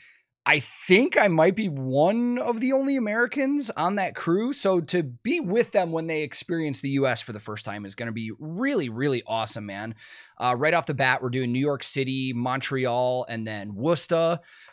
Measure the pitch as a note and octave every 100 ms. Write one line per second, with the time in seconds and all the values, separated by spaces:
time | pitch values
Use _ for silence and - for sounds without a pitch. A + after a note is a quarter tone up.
0 | - _ _ _ - D3+ - - - F#3
1 | C#4 E4 G#3+ D#3+ E3 G3 G#3 C#3 C3 C3+
2 | E3 A3+ A#3+ A#3+ A#3+ A3+ B3 C4+ C4+ C#4
3 | G#3+ G#3+ A#3+ C#4 C4+ C#4+ C4 - E3 G3+
4 | F#3 - - F3+ A#3 C#4 G3 F#3 D#3+ F3+
5 | D3 B2 G#3+ E4+ G#3+ G#3+ A3+ G#3 F3 E3
6 | E3 D#3 D3+ - - E3 D#3 C3 C#3 C#3
7 | C3+ A#2 - G#2 - G#2 - G#2 G2+ G2
8 | A#2 A2 A2 - D3+ E3+ C4 C4+ C3 A2
9 | C#3+ B2+ G#2+ A2+ A2 - G#2 G2 A2 A2
10 | - - - - B2+ A#2+ D3 E3+ D#3+ C3+
11 | C3 B2+ B2+ B2 B2+ B2 C#3+ C#3 - C#3
12 | C3 C3+ C3 A#2+ B2 C3 - C3+ B2+ A#2+
13 | B2+ B2+ - A2+ A2 G#2+ G2+ G2+ C#3 E3+
14 | - E3 E3 E3+ - - -